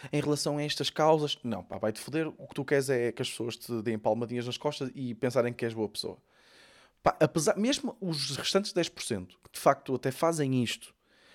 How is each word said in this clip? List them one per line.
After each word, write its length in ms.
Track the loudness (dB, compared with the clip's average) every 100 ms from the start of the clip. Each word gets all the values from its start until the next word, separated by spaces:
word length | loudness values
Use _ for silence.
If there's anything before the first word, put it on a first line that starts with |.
| -4
em 80 | 0
relação 380 | 2 0 0 -2
a 40 |
estas 280 | -2 -2 -2
causas." 480 | 4 6 6 4 -4
Não, 220 | -4 -6
pá, 140 | -6 -4
vai-te 200 | -2 -2
foder. 300 | -4 -4 -4
O 180 | -6 -12
que 80 |
tu 100 | -6
queres 260 | 0 2 4
é 200 | 2 0
que 120 | -2
as 80 | -6
pessoas 260 | -4 -6 -8
te 260 | -6 -4
deem 160 | -2 -2
palmadinhas 480 | 0 0 -2 -4 -4
nas 120 | -4
costas 320 | -4 -4 -6
e 200 | -6 -8
pensarem 380 | -2 0 2 2
que 120 | 0
és 80 | -4
boa 160 | -2 -4
pessoa. 300 | -4 -8 -10 _ _ _ -20 -20 -20 -20 _
Pá, 140 | 0 4
apesar, 360 | 2 2 0 2
mesmo 400 | 2 0 -4 -6
os 360 | -4 -4 -4 -6
restantes 360 | 0 0 2
dez 160 | 0 -2
por 120 | -2
cento 360 | -6 -4 -6 -14
que 80 | -18
de 80 | 2
facto 340 | 4 4 2
até 160 | -2 -2
fazem 520 | 0 2 2 2 2
isto 320 | 0 -2 -10 _ _ _ _